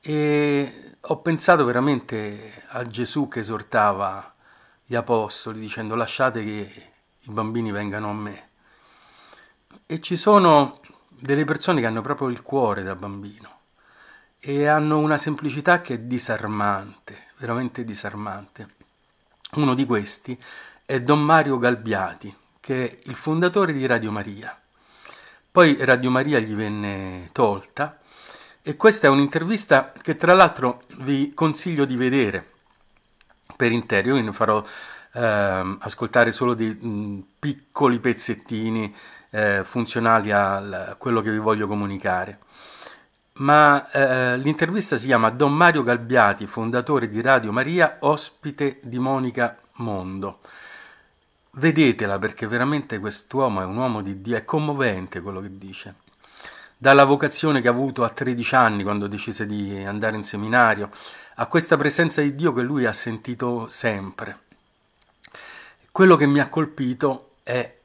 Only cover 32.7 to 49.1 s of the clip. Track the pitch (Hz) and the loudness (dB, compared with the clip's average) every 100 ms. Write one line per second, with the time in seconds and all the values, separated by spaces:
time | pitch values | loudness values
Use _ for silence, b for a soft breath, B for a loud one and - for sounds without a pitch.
32.7 | _ _ _ _ _ _ _ _ - 123 | _ _ _ _ _ _ _ _ -2 0
33.7 | 117 - 104 104 135 110 98 107 107 104 | 0 0 0 2 0 0 -2 0 0 -2
34.7 | B B B B - 117 104 101 95 92 | B B B B -4 0 0 0 -2 -4
35.7 | 98 - - 117 127 117 113 127 117 113 | -8 -10 -8 -2 2 2 2 -2 -2 -4
36.7 | 107 113 104 104 101 95 _ 147 143 _ | -6 -8 -8 -8 -10 -14 _ -8 -8 _
37.7 | - 139 120 123 110 - 107 - 110 113 | 0 2 2 0 -2 -4 -8 -8 -6 -4
38.7 | 113 107 104 B B B 107 107 101 92 | -4 -6 -10 B B B -2 0 0 -2
39.7 | 123 113 120 113 113 104 104 98 98 101 | -4 -4 0 4 4 4 2 2 -2 -6
40.7 | 95 92 - 135 117 107 107 107 107 101 | -10 -10 -8 -2 -2 0 -2 0 0 -2
41.7 | 104 101 98 101 92 95 101 B B B | -4 -4 -4 -4 -4 -4 -12 B B B
42.7 | B B B B _ _ - 139 147 147 | B B B B _ _ -6 4 6 8
43.7 | 143 - 139 135 127 127 123 139 151 165 | 6 2 0 2 2 0 0 -2 0 -2
44.7 | 208 214 127 123 120 113 120 143 143 175 | -2 -2 -4 2 4 4 2 0 4 4
45.7 | 156 123 120 117 123 104 98 104 - 113 | 4 0 -2 2 4 4 2 -6 -6 -4
46.7 | 123 120 143 113 107 117 131 110 110 135 | -4 0 -2 -2 -4 2 2 2 -2 -2
47.7 | 175 160 - 143 151 - _ 151 143 143 | 2 0 2 0 0 -4 _ -14 -4 -4
48.7 | 131 117 123 131 | -4 -12 -4 -2